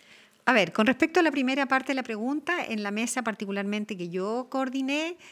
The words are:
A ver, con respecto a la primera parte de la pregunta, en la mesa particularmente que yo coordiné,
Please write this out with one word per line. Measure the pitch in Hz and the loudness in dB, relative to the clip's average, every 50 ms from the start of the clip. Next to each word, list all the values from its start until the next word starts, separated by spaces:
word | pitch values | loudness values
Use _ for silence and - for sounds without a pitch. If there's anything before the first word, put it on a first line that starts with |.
| - - - - - _ _ _ - | -20 -20 -20 -20 -20 _ _ _ 2
A | 233 254 | 4 6
ver, | 220 180 170 - | 4 4 4 4
con | - 214 | 2 4
respecto | 269 254 - 320 320 320 370 | 4 4 4 2 2 4 4
a | 339 | 4
la | 311 | 4
primera | 277 285 254 254 269 285 277 | 2 0 0 0 0 0 0
parte | 254 269 262 262 - | 2 0 0 0 0
de | 277 | -2
la | 262 | -2
pregunta, | 247 - 220 208 226 254 294 302 - - 359 339 - | -2 -4 -6 -4 -2 -2 -2 -2 -2 -2 -2 -2 -2
en | - 226 214 | -4 -4 -4
la | 208 202 | -4 -2
mesa | 202 214 226 233 - 262 | -2 -2 -2 -2 -2 -2
particularmente | 226 233 202 - 214 196 196 202 196 202 208 214 208 - 214 | -2 -2 -4 -4 -6 -4 -4 -2 -2 -2 -2 -4 -4 -6 -6
que | 180 175 175 | -8 -6 -6
yo | 170 185 185 208 226 247 247 247 | -4 -4 -2 -2 -4 -4 -6 -4
coordiné, | - 269 269 262 247 269 262 262 285 302 320 339 359 - - - | -4 -4 -2 -2 -2 -4 -2 -2 -2 -2 -2 -4 -8 -10 -16 -20